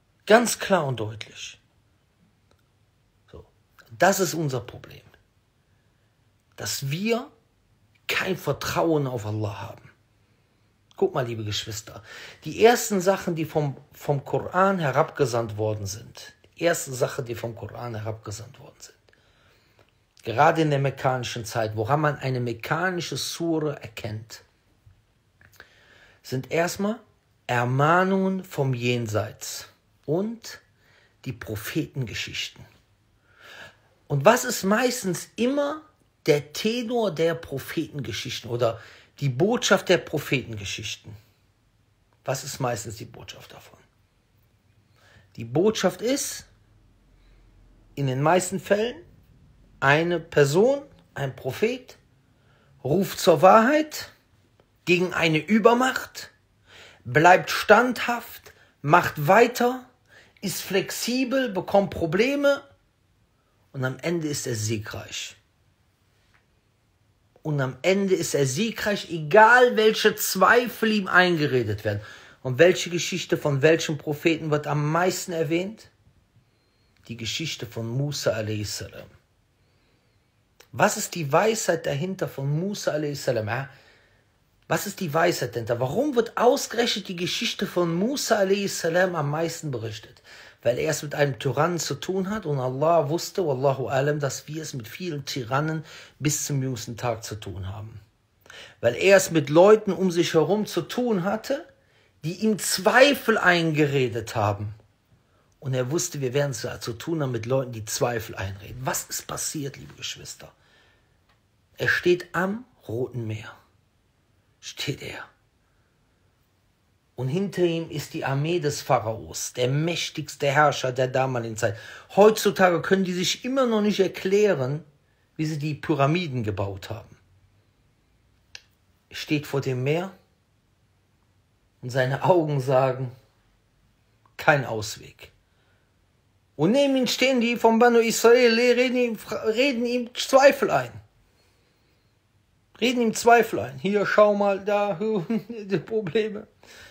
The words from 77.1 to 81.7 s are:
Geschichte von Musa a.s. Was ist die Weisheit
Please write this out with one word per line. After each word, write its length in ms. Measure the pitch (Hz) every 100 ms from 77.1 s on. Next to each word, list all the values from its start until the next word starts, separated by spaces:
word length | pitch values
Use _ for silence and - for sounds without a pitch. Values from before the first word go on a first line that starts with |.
| 117
Geschichte 480 | 110 - 160 - 104
von 200 | 113 113
Musa 460 | 123 147 143 -
a.s. 540 | 110 107 107 101 - 87 - - - _ _ _ _ _ _ _ _ _ _ _ _ _ _ -
Was 240 | 113 208 214
ist 200 | - 175
die 180 | 143
Weisheit 520 | 160 214 226 -